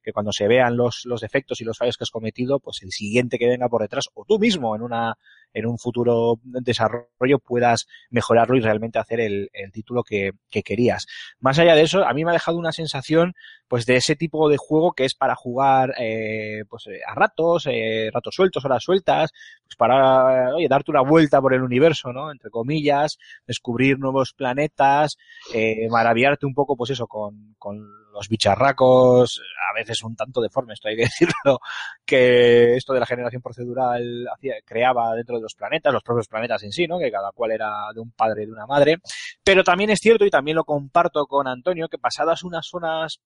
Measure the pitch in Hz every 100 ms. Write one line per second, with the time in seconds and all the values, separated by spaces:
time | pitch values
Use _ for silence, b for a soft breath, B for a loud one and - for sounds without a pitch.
0 | - 107 104 - 104 123 123 120 120 -
1 | 123 117 110 139 - 120 113 110 120 -
2 | 117 113 110 - 123 139 - - 95 -
3 | 104 117 123 120 120 123 123 117 107 131
4 | - - - 208 226 185 120 107 120 117
5 | 113 110 b b b 110 113 120 123 120
6 | 120 117 117 117 127 127 123 113 110 120
7 | - _ 127 139 - 120 120 117 - B
8 | B 117 - 117 117 131 110 107 113 113
9 | 104 113 110 101 98 101 98 110 - 120
10 | - 104 98 95 _ 107 - 104 120 92
11 | - B B B 127 139 170 156 160 185
12 | 180 131 165 170 - 170 165 160 156 139
13 | - 160 180 - B B _ 123 113 127
14 | - 151 165 156 156 147 - 156 175 -
15 | 131 - 131 123 127 120 139 135 131 -
16 | 113 110 110 110 107 107 104 113 - -
17 | - 113 208 - 165 170 151 120 110 110
18 | 110 123 110 - 190 143 135 123 - 190
19 | - 147 160 B B B _ - 135 135
20 | 135 131 131 131 127 156 151 139 143 147
21 | 131 160 156 139 131 127 127 123 160 147
22 | 131 123 151 139 107 117 120 156 147 139
23 | 151 - B B - 120 - 117 135 135
24 | 135 135 127 - 131 131 151 - 160 143
25 | 151 - B B B 113 110 110 113 117
26 | 113 117 135 143 139 131 139 127 120 131
27 | 113 107 104 107 107 _ 101 104 107 -
28 | _ 104 101 110 101 98 135 131 131 127
29 | 127 123 120 - 92 - 90 104 110 113
30 | 113 113 113 127 110 135 120 104 107 110
31 | 117 - 170 - 139 127 B B B B
32 | - 135 123 123 120 120 120 123 - 127
33 | 117 123 120 127 120 120 123 123 127 120
34 | 120 120 120 - 135 107 - 110 123 123
35 | 117 117 117 120 110 - 104 156 151 117
36 | - 120 107 113 117 110 104 127 165 175
37 | 139 104 98 107 113 110 107 104 104 110
38 | 117 - 113 107 107 113 110 143 143 165
39 | - B B B - 190 180 180 214 202
40 | 220 226 202 160 143 160 156 147 139 170
41 | 170 - 143 143 131 127 147 175 160 160
42 | - - 156 165 175 165 - 180 165 160
43 | 160 -